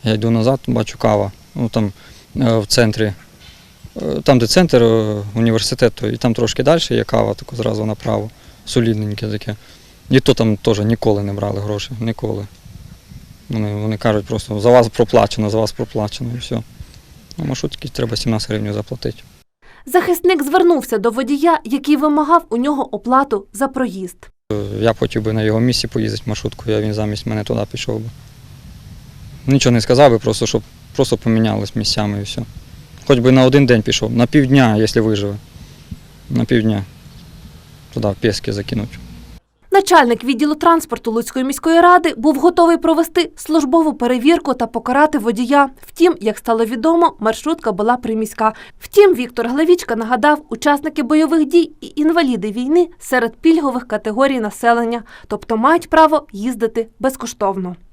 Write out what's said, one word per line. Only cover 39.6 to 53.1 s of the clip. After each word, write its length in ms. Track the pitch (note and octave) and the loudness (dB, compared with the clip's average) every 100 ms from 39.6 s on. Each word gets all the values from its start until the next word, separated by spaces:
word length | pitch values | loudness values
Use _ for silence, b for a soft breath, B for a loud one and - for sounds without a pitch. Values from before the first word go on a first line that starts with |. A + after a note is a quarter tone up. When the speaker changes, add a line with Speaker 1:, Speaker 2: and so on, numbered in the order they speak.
| _ | _
Speaker 2:
Начальник 520 | G4 G4 E4+ A#3+ A#3 | 0 4 4 4 0
відділу 320 | A#3+ A#3 D4+ D4+ | -2 -2 -2 0
транспорту 560 | F4 E4 - A3+ A#3 | 2 2 0 -6 -4
Луцької 340 | A3+ A#3 C4 C4 | -4 -4 -6 -4
міської 360 | C#4 D#4+ E4 | -4 2 6
ради 320 | F4 F4+ F4 A3+ | 6 6 4 0
був 180 | C#4 C#4+ | 0 4
готовий 420 | E4 F4 E4+ E4 | 2 4 4 4
провести 540 | E4 D#4+ E4 F4+ D#4+ - | 2 0 0 -2 -4 -8
службову 580 | - D#4 C#4+ E4 D#4 | -2 -2 2 2 0
перевірку 600 | A#3+ A#3+ B3+ C4 E4+ D#4 | -2 -2 2 2 2 0
та 140 | - A#3 | -4 -4
покарати 500 | A#3 A3+ C4+ D4+ D4+ | -6 -2 2 2 2
водія. 520 | G#3+ A3+ B3 C#4+ C#4 - - | -2 -4 0 2 2 -4 -20
Втім, 280 | - F4 - | 2 2 2
як 160 | G#3 G#3 | -4 -4
стало 280 | - A3+ A3+ | -4 -2 -2
відомо, 480 | A#3+ D#4+ E4+ E4+ - | 0 0 4 2 0
маршрутка 520 | G#3+ A3+ D4+ E4 A#3 | -4 -2 -6 -4 -4
була 260 | F#3+ G#3+ B3 | -2 -2 -2
приміська. 560 | A#3+ A3 G#3+ - A3 A3 B - | -4 -6 -6 -2 -4 -4 B -20
Втім, 360 | - G4+ G4+ B3 | 0 4 6 4
Віктор 320 | A#3+ - A#3 | -4 -6 -4
Главічка 480 | C4+ D#4+ F4 - A3+ | 0 2 2 0 -4
нагадав: 460 | A3 B3 C#4+ D4 - | -2 0 2 0 -4
учасники 540 | A3+ D4 C#4+ D#4 D4+ | -4 -2 0 -2 -2
бойових 420 | A#3+ D#4 D#4 E4 C#4+ | 0 2 2 2 2
дій 260 | F4 D#4+ - | 2 2 -8
і 120 | - - | -12 -2
інваліди 560 | D4+ E4+ C#4 A3+ G#3 | 0 2 0 -2 -4
війни 360 | G#3 B3+ E4+ E4+ - | -6 0 2 2 -4
серед 360 | - | -2